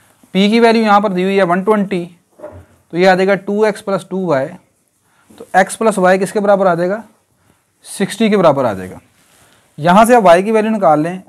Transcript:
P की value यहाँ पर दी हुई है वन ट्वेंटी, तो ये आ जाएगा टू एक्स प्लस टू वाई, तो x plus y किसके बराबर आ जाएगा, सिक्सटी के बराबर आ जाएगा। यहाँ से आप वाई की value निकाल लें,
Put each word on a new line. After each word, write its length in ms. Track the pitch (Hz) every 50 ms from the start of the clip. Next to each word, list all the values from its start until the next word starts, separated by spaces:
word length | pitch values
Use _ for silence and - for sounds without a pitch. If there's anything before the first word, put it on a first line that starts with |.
| _ _ _ _ _ _ -
P 140 | 185 202 208
की 100 | 226 233
value 220 | 233 233 220 233
यहाँ 180 | 220 208 202 208
पर 120 | 208 208
दी 100 | 185 180
हुई 140 | 185 196 196
है 60 | 196 190
वन 180 | 170 175 190 185
ट्वेंटी, 400 | 220 220 208 190 196 - 175 175 175 - _ _ _ _ _ - - - - - _ _ _ _ _
तो 40 | 160
ये 100 | 170 185
आ 80 | 190 185
जाएगा 200 | 185 190 196 196
टू 280 | 185 196 208 202 208 220
एक्स 160 | 214 196 -
प्लस 260 | - 202 196 180 - -
टू 140 | 180 190 185
वाई, 200 | 170 143 131 139 165 185 - _ _ _ _ _ _ _ _ _ _ _ _ _ _ - -
तो 80 | - - -
x 200 | 185 190 - -
plus 220 | - 220 220 190 196
y 200 | 180 180 190 190
किसके 220 | 196 185 - 214
बराबर 260 | 196 208 202 190 196
आ 80 | 185 170
जाएगा, 280 | 165 180 180 202 226 - _ _ _ _ _ _ _ _ _ _ _ _ _ _ _ _
सिक्सटी 440 | - - - 196 - - - 226 208
के 60 | 214
बराबर 300 | 196 175 156 135 139 127
आ 60 | 113 98
जाएगा। 260 | 92 92 90 - - _ _ _ _ _ _ _ _ _ _ _ _ _ _ _ 151
यहाँ 260 | 147 170 180 214 226
से 80 | 226 247
आप 60 | 233
वाई 200 | 190 175 165 180
की 100 | 190 226
value 200 | 220 214 208 220
निकाल 280 | 220 202 185 160 151 147
लें, 220 | 156 170 180 185 -